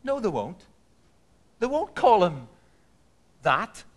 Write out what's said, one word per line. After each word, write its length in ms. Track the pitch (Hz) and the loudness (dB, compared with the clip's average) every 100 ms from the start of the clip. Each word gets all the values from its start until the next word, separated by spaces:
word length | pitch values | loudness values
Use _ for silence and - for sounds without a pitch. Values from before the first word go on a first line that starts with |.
No, 160 | 262 277 | -4 -4
they 100 | 220 | -2
won't. 320 | 135 107 180 - _ _ _ _ _ _ _ _ _ | -4 -8 -12 -20 _ _ _ _ _ _ _ _ _
They 60 | 247 | -4
won't 300 | 294 403 - | -4 -6 2
call 280 | 359 220 | 4 6
him 240 | 180 143 117 _ _ _ _ _ _ _ _ _ | 4 0 -16 _ _ _ _ _ _ _ _ _
that. 420 | 110 135 226 - - | -2 -2 -2 -14 -20